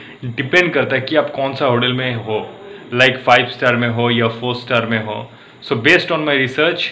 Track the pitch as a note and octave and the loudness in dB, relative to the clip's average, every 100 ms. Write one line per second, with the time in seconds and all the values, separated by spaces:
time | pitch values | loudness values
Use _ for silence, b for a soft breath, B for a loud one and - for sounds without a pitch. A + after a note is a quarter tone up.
0 | B B B2+ A2+ C3 F3+ F3 D3 A#2+ C3 | B B -10 -6 0 2 2 0 0 -2
1 | B2+ D#3 C#3+ - C3+ C3 C#3+ A#2+ B2 B2+ | 0 0 0 -2 -4 0 2 2 2 0
2 | B2+ A#2+ A2+ G#2+ F2+ - B B B B2 | -4 -4 -4 -4 -4 -14 B B B 2
3 | C3 C3 - B2 B2+ - C3 A#2+ A#2+ A#2 | 4 4 4 4 4 0 0 2 0 0
4 | A#2+ A#2 A2+ A2+ B2 A#2+ - B2 A2+ A2+ | 2 2 0 -2 -6 -6 -2 0 0 -2
5 | G#2+ G#2+ A2+ B B B - B2+ B2+ F3 | -4 -8 -10 B B B -6 0 4 4
6 | - D#3+ D3+ C#3 B2+ C3+ D#3+ E3+ - | 2 -2 0 0 0 0 0 0 -6